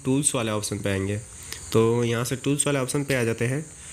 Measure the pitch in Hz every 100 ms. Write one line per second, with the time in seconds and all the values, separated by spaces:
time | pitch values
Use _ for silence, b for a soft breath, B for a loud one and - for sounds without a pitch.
0 | 131 135 147 131 110 107 101 101 104 98
1 | 95 104 - B B B B 113 113 120
2 | 117 117 120 131 139 143 143 143 127 147
3 | 143 135 113 113 117 139 160 B B